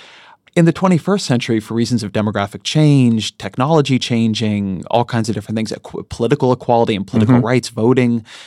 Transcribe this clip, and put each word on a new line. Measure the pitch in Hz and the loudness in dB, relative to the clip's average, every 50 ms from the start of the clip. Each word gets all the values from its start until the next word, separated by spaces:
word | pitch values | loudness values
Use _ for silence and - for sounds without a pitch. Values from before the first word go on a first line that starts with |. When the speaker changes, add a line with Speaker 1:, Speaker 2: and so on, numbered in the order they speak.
| - - - - - - - _ _ _ - | -20 -20 -20 -20 -20 -20 -20 _ _ _ 0
Speaker 1:
In | 175 165 | 2 4
the | 165 160 | 4 2
twenty-first | - 180 185 185 151 - - 196 202 - | 2 2 2 2 2 0 -2 -2 -2 -2
century, | - 131 117 - - 120 110 | -2 -2 -2 0 -2 -2 -2
for | 107 - 113 | -4 -4 -2
reasons | 117 117 107 123 113 104 | -2 -2 0 -2 -2 -2
of | 101 - | -4 -4
demographic | 113 104 107 - 101 101 101 - 101 - | -2 -2 -2 -2 -2 -4 -4 -6 -10 -8
change, | - - 151 156 151 143 139 127 120 113 110 101 - - - | -4 0 2 4 4 6 6 4 4 2 0 -2 -4 -8 -10
technology | - 98 - - 127 147 165 156 143 131 135 120 | -12 -8 -6 -4 -2 2 2 2 2 2 0 -2
changing, | - - 123 113 113 113 110 107 113 107 107 104 101 98 95 85 - - | -2 -2 -2 0 0 0 0 -2 -2 -2 -2 -2 -2 -4 -6 -8 -4 -2
all | - 117 120 | 0 0 0
kinds | - - 117 110 113 | 0 -2 -2 -2 -2
of | 104 | -4
different | 107 104 - 110 | -6 -6 -6 -6
things, | 110 110 107 - | -6 -6 -6 -8
equ-, | - - - - - - - | -10 -12 -12 -12 -12 -12 -12
political | - - 117 117 147 139 131 127 123 | -6 -4 -2 0 0 2 2 0 0
equality | 120 - - 120 117 117 113 113 | 0 0 0 0 2 2 0 -2
and | 95 98 | -4 -4
political | - - 117 110 113 127 | -2 0 0 2 4 4
Speaker 2:
Mm-hmm. | 123 117 | 2 2
Speaker 1:
rights, | 113 127 127 117 - | 2 0 -2 -2 -4
voting, | - 120 110 120 131 131 123 120 117 117 107 - - - - | -4 0 0 2 2 2 2 0 0 -2 -4 -10 -16 -20 -20